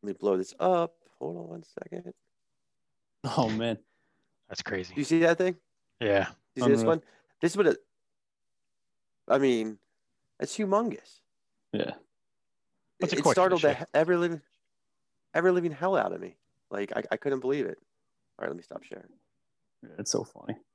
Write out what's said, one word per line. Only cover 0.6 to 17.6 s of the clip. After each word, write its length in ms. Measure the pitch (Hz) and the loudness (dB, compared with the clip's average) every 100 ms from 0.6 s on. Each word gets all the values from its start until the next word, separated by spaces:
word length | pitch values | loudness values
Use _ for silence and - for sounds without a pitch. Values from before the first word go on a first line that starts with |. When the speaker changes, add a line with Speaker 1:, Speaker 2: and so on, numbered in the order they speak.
Speaker 1:
up. 340 | 180 175 170 _ _ _ | 2 2 0 _ _ _
Hold 180 | - 175 | -10 -10
on 100 | 170 | -12
one 140 | 170 160 - | -16 -16 -16
second. 300 | - - 175 - _ _ _ _ _ _ _ _ _ _ 127 - | -12 -12 -14 -20 _ _ _ _ _ _ _ _ _ _ -4 0
Speaker 2:
Oh, 120 | 117 | 0
man. 300 | 110 117 110 _ _ _ _ _ _ _ | 0 -2 -4 _ _ _ _ _ _ _
Speaker 3:
That's 140 | 98 | -12
crazy. 320 | - 98 90 | -8 -6 -6
Speaker 1:
Do 60 | 143 | -8
you 40 | |
see 160 | 139 165 | 0 4
that 180 | 165 170 | 4 4
thing? 180 | 185 180 _ _ _ _ | 0 -2 _ _ _ _
Speaker 3:
Yeah. 260 | 113 98 92 | 2 2 0
Speaker 1:
Do 60 | - _ - | -8 _ -2
you 60 | |
see 40 | 123 | 4
this 100 | 135 | 4
Speaker 2:
Unreal. 80 | 113 165 | 4 0
Speaker 1:
one? 60 | - _ _ _ | -2 _ _ _
This 120 | 165 | -2
is 40 | 196 | 4
what 100 | 170 | 2
it, 120 | - _ _ _ _ _ _ _ _ _ _ _ _ _ _ - | 2 _ _ _ _ _ _ _ _ _ _ _ _ _ _ 0
I 100 | 135 | 2
mean, 400 | 135 117 110 104 _ _ _ _ _ _ | 4 2 -2 -8 _ _ _ _ _ _
it's 180 | - - | -8 -4
humongous. 640 | 208 202 233 214 - _ _ _ _ _ _ | 0 0 0 -6 -16 _ _ _ _ _ _
Speaker 2:
Yeah. 200 | 107 - - _ _ _ _ _ _ _ _ _ _ | -4 -4 -6 _ _ _ _ _ _ _ _ _ _
Speaker 3:
That's 140 | 175 | -2
a 40 | 180 | 2
Speaker 1:
It 40 | |
Speaker 3:
koi 100 | 160 | 2
Speaker 1:
startled 300 | 160 185 175 | 4 4 4
Speaker 3:
fish, 60 | 151 | 2
Speaker 1:
the 20 | |
Speaker 3:
yeah. 60 | 139 | 0
Speaker 1:
he-, 40 | 160 | -2
ever 220 | 147 160 180 | 0 2 2
living, 220 | 175 165 _ _ _ _ _ _ _ _ _ | 0 -4 _ _ _ _ _ _ _ _ _
ever 160 | 160 180 | 2 4
living 220 | 180 170 | 4 0
hell 240 | 143 180 180 | -2 0 0
out 160 | 101 | 0
of 80 | 90 | -4
me. 160 | 90 - _ _ _ | -12 -16 _ _ _
Like, 220 | 101 101 | -6 -4
I, 80 | 117 - | -6 -4
I 40 | - | -4
couldn't 240 | 143 135 | -2 -2
believe 240 | 127 143 | -2 -2